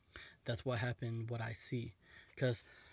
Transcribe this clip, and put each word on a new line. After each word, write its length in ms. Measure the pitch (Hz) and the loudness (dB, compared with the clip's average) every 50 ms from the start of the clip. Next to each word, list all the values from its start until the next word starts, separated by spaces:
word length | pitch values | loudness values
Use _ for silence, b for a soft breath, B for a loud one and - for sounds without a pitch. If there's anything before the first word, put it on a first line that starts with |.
| B B B B B B B B _ | B B B B B B B B _
That's 200 | - 120 107 - | -2 -2 0 0
what 140 | 131 123 113 | 0 2 2
happened, 500 | 110 123 123 - - 117 117 117 113 113 | 2 0 0 0 -2 -2 -2 -2 -2 -2
what 120 | 120 113 | -2 -2
I 120 | 110 110 110 | -2 -2 -2
see. 400 | - - - - 123 113 - - - B B B B B B B | -2 0 0 0 0 -2 -4 -8 -14 B B B B B B B
'Cause 280 | - 139 127 120 - - B B B B B | 2 4 4 4 4 0 B B B B B